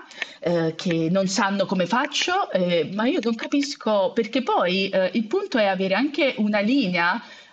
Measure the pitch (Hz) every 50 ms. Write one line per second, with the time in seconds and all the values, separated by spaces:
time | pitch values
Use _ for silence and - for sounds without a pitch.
0 | - - - - - - - - - 165 175 170 165 160 160 - - 190 165 165
1 | 160 160 185 196 196 185 196 - 208 196 202 196 185 - 196 185 175 - 233 254
2 | 294 294 - - - 359 359 392 381 - - 185 180 180 175 170 151 - 190 208
3 | 220 254 349 339 214 233 226 226 - 294 - 285 277 277 - - - 220 214 202
4 | 185 175 - 233 220 220 - 269 254 392 440 381 202 175 180 190 196 196 196 190
5 | 185 180 180 233 226 - - 392 403 381 - 233 208 196 190 185 190 190 190 202
6 | 262 302 277 339 302 262 254 - 214 208 208 208 202 214 262 285 233 180 180 170
7 | 170 175 190 233 - - - - - -